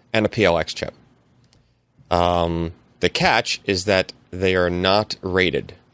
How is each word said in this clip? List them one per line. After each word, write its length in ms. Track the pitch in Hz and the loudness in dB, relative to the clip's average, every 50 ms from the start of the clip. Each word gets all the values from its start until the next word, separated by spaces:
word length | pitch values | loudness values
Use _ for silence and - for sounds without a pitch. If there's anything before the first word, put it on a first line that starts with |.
| _ _ | _ _
and 140 | - 110 107 | -2 0 0
a 40 | 101 | 0
P 140 | - 120 104 | 0 2 2
L 140 | 90 85 82 | 4 4 2
X 160 | 78 - - | 0 -4 -6
chip. 220 | - - - - - _ _ _ _ _ _ _ _ _ _ _ _ _ _ _ _ _ _ _ _ _ _ | -8 -10 -10 -10 -14 _ _ _ _ _ _ _ _ _ _ _ _ _ _ _ _ _ _ _ _ _ _
Um, 640 | 90 87 87 87 87 87 85 85 85 85 85 82 85 - _ _ _ _ | 0 2 2 2 2 0 0 -2 -2 -4 -6 -6 -8 -12 _ _ _ _
the 100 | 87 87 | -2 -2
catch 520 | - - 170 185 127 113 123 - - - - | 0 0 0 2 2 2 0 -2 -6 -6 -4
is 200 | - 101 90 92 | -4 -4 -2 0
that 260 | 104 98 92 92 - - _ _ _ | 0 2 2 0 -2 -8 _ _ _
they 240 | - 90 95 92 92 | -6 -2 0 0 2
are 160 | 92 90 87 | 2 2 0
not 460 | 87 90 90 95 95 107 107 - - - | 0 0 2 2 2 2 0 -2 -6 -10
rated. 540 | - 95 90 92 92 87 69 69 - - - - _ _ | -6 -2 0 2 2 2 0 -2 -6 -8 -14 -20 _ _